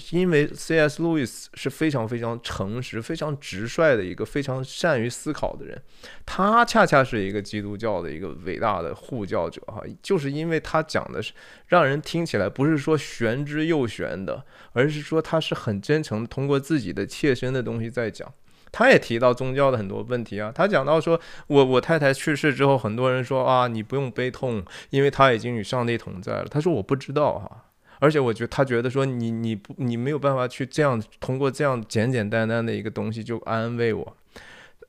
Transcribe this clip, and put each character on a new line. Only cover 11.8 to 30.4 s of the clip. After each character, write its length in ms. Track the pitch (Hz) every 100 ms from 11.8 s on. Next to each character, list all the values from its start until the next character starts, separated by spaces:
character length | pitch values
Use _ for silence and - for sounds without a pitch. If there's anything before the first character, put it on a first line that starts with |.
| 147
人 140 | 143
听 240 | - 165
起 140 | 170 110
来 100 | 95
不 160 | -
是 140 | 143 156
说 180 | 139 156
玄 480 | - - 113 123
之 220 | 143 147 156
又 200 | 160 120
玄 380 | - 76 76
的， 180 | 92 67 - - -
而 160 | - 139
是 140 | 151
说 180 | 147 160
他 180 | 156 160
是 160 | 156
很 240 | 165 - 101
真 200 | - 151
诚， 240 | 156 107 113
通 200 | - 139
过 120 | 139
自 220 | 139 156
己 140 | 101
的 120 | 82 101
切 280 | - 156
身 180 | 127 127
的 100 | 131
东 160 | 117 117
西 120 | 117
在 200 | 117 113
讲。 220 | - - - - - -
他 200 | - 247
也 80 | 233
提 200 | - 117
到 140 | 123
宗 220 | 123 131
教 160 | 131 139
的 80 | 127
很 100 | 98
多 140 | 107
问 200 | 107 123
题 160 | 113 101
啊， 140 | 107
他 140 | 120 190
讲 160 | 170
到 160 | 135 160
说， 180 | 156 165 - - -
我， 180 | 139
我 160 | 131 127
太 180 | - 165
太 140 | 139
去 240 | 131 - 143
世 180 | 156
之 120 | 131 139
后， 100 | 135
很 180 | 110
多 160 | 110 127
人 140 | 127
说 180 | 123 131
啊， 240 | 127 127 123
你 160 | 113
不 140 | 107 135
用 140 | 135
悲 200 | 113 127
痛， 320 | - 131 113 87 - -
因 120 | 139
为 80 | 139
她 220 | 139 135
已 60 | 117
经 180 | 110 120
与 80 |
上 220 | 98 131 117
帝 100 | 117
同 240 | - 92
在 140 | 98
了。 100 | 107 92
他 100 | -
说 100 | 170
我 120 | 143
不 120 | 98
知 160 | 135 -
道 280 | 139 143 -
哈， 260 | - - - _ _ -
而 120 | 143
且 100 | 151
我 100 | 127
觉 120 | 107
得， 40 | 117
他 140 | -
觉 200 | 131 120
得 80 | 123
说 160 | 131 135
你， 240 | 123 117
你 260 | 113 113 110
不， 180 | - 139
你 180 | 127 117
没 140 | 123
有 80 | 151
办 180 | 139
法 100 | 135